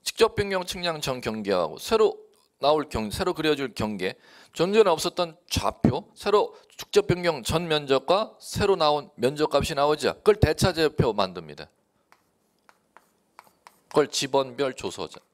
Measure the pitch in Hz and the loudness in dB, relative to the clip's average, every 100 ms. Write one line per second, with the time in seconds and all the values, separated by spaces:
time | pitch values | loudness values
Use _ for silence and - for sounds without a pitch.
0 | - - 220 220 202 190 175 185 175 156 | -10 2 2 2 -4 -4 -6 -6 -6 -4
1 | 143 127 120 110 101 92 80 78 - 220 | -6 -4 -4 -6 0 0 0 -6 -2 2
2 | 214 - - _ _ _ 135 156 143 120 | 2 0 -16 _ _ _ 2 2 -2 -6
3 | 110 - 180 165 156 143 135 - 110 101 | -6 -4 -4 0 0 0 -4 -6 -6 -4
4 | 92 - _ - - - 175 208 202 160 | -6 -8 _ -20 -20 -4 0 4 4 2
5 | 170 - 175 156 _ - 101 - - 123 | -2 -4 -6 -8 _ -2 -2 2 0 0
6 | - - 208 202 - - _ - - 208 | -8 -8 2 2 2 -6 _ -20 0 0
7 | 196 175 175 151 107 156 175 151 143 135 | 2 0 0 -2 -2 -2 0 -2 2 0
8 | 135 185 220 - - - 202 185 151 147 | 4 0 0 -10 -12 -2 2 4 4 2
9 | 123 - 123 147 151 143 - 147 143 151 | -4 -2 -2 0 0 2 0 0 0 2
10 | 120 80 - 208 151 160 190 165 156 - | -2 2 2 4 2 2 0 2 0 2
11 | 139 104 95 90 78 73 - _ _ _ | 0 0 -2 -4 -14 -18 -20 _ _ _
12 | _ _ _ _ _ _ _ _ _ - | _ _ _ _ _ _ _ _ _ -20
13 | _ _ _ - _ _ - _ _ 147 | _ _ _ -20 _ _ -20 _ _ 0
14 | 143 - 135 139 131 120 139 123 98 92 | 0 -2 -2 0 -2 -4 -4 -4 -10 -8
15 | 80 - _ | -12 -12 _